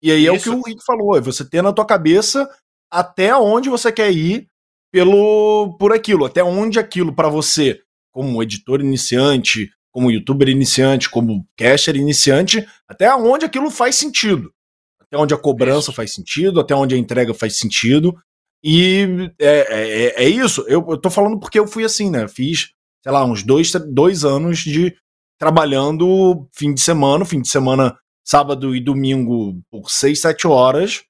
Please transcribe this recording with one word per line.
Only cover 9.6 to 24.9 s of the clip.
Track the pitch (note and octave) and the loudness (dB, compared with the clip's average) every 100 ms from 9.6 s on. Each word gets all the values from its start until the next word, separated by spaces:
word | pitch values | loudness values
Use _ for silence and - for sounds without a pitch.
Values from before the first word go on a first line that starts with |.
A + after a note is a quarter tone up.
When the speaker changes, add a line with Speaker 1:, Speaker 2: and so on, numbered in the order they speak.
| G#2 _ _ | -6 _ _
Speaker 1:
como | - B2+ | -2 0
youtuber | A2 G#2 C#3 C3+ | 0 -2 0 2
iniciante, | C3+ C3+ - C3+ C3+ - | 2 0 2 2 2 -2
como | A#2+ A#2 G#2 - - | -2 -2 -2 -8 -2
caster | A#2 C#3 - C#3+ | 2 2 2 -2
iniciante, | C#3+ C#3+ - C3+ F#3 A3 G#3+ _ _ | 0 0 2 2 2 -2 -4 _ _
até | - G3+ | 0 2
onde | C4 A3+ C4+ D#4+ | 4 2 0 0
aquilo | C4 D4 | -4 -6
faz | - A#3+ B3+ | -2 0 0
sentido. | D4+ - A3 F3 - _ _ _ _ _ | -2 -2 -2 -2 -4 _ _ _ _ _
Até | _ C#3+ | _ -2
onde | D3+ | 0
a | D3 | 0
cobrança | D3+ B2 B2+ C#3 D3 | 0 0 0 0 -2
Speaker 2:
Isso. | |
Speaker 1:
faz | D3+ A2 | -8 -10
sentido, | - F2 - F#3 F3 | -10 -10 -2 0 0
até | C#3+ | 0
onde | C#3+ C3+ | 0 0
a | B2+ | 0
entrega | A2+ B2+ A#2+ | -2 -2 -2
faz | A2 A2 - | -2 -4 -4
sentido. | G#2+ - A2+ C#3 E3+ E3+ _ _ _ _ | -4 -2 2 2 2 -4 _ _ _ _
E | D3+ D#3+ F3+ F#3+ G3 F3+ F3+ _ | 0 2 4 2 0 -2 -6 _
é, | D3 | 4
é, | D3 C#3 A2 A2 G#2+ A#2+ - | 4 2 -2 -4 0 0 2
é, | |
é | B2+ | 2
isso. | G#3+ B3+ - A2+ | 2 0 -2 0
Eu, | C#3+ E3 | 0 0
eu | D#3 | -4
tô | F#3+ | -2
falando | F3 G3+ A3 | 0 -2 -2
porque | - G#3+ | -2 -2
eu | G#3 | 0
fui | G#3+ | -2
assim, | A3 - G3+ | -4 -2 -2
né? | D3+ G#2+ | -2 -4
Fiz, | - C3 D#3+ - _ _ _ | -6 -4 -4 -8 _ _ _
sei | - | -2
lá, | C#3 | 0
uns | C3 A2 | 0 -2
dois, | G2 C#3 E3 F#3 D3+ | 0 2 2 -2 -4
dois | C3 D#3+ F#3+ | 2 2 2
anos | D3 C#3 E3 E3 | -2 -2 -2 -4
de | D#3 D3+ F3+ | -4 -2 -2